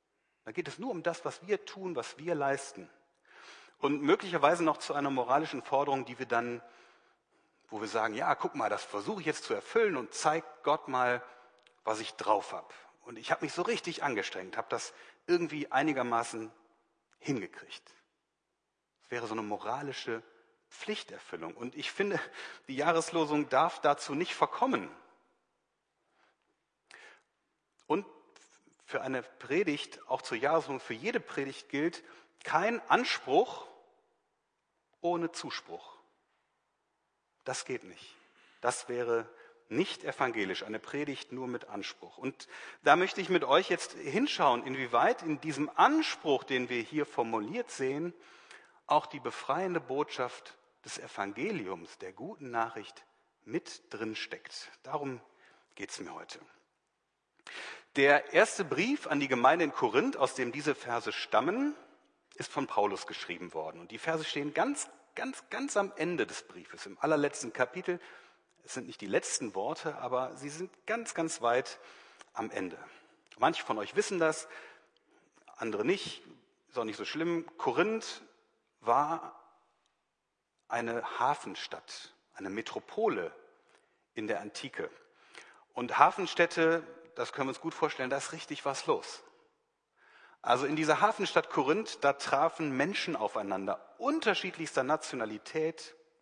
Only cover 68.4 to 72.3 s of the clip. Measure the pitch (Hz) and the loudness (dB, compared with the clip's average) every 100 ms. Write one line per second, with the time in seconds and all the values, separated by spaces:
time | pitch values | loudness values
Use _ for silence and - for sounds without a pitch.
68.4 | _ _ - 135 90 - 98 113 - - | _ _ -10 -10 -10 -10 -2 -2 0 -4
69.4 | 120 95 113 160 160 143 123 127 131 110 | -4 -4 -4 -4 -6 -6 -2 -2 -2 -6
70.4 | 143 151 190 - - 226 226 - 160 - | -12 -10 -12 -12 -6 -4 -4 -4 -4 0
71.4 | 117 123 131 - - - - - - | 2 2 0 -10 -18 -20 -20 -20 -12